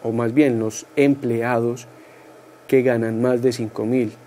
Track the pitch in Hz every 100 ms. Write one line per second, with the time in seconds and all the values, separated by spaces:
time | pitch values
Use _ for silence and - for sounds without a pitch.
0 | 117 117 117 123 147 117 110 - - -
1 | 143 139 123 117 117 120 120 120 - -
2 | - - - - - - - 135 127 117
3 | 113 113 123 127 127 117 110 107 110 127
4 | 113 -